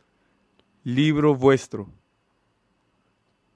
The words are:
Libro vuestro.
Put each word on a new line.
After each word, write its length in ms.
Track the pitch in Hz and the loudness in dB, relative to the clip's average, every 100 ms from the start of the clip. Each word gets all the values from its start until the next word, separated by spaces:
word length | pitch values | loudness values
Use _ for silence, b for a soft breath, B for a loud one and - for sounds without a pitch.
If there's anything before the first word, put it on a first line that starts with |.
| _ _ _ _ _ _ _ _ | _ _ _ _ _ _ _ _
Libro 520 | 135 123 151 147 151 139 | -6 -2 0 2 0 2
vuestro. 520 | 131 135 - 110 101 - _ _ _ _ _ _ _ _ _ _ _ _ _ _ _ | 2 2 -2 -14 -14 -20 _ _ _ _ _ _ _ _ _ _ _ _ _ _ _